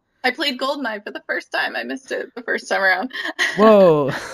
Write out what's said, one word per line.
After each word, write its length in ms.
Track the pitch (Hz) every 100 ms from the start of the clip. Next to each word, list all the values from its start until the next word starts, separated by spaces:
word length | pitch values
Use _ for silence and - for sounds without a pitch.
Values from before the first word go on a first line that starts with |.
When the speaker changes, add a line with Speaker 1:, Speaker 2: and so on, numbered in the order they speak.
| _ _
Speaker 1:
I 60 | 254
played 260 | 254 302 254
GoldenEye 440 | 269 294 247 214
for 60 | -
the 120 | 311 -
first 240 | - -
time. 240 | - - -
I 80 |
missed 260 | 117 - -
it 220 | - -
the 80 | -
first 260 | - 220 -
time 120 | 190
around. 300 | 190 185 254 - -
<laughs> 220 | - - 175
Speaker 2:
Whoa. 540 | 214 208 185 151 135 - -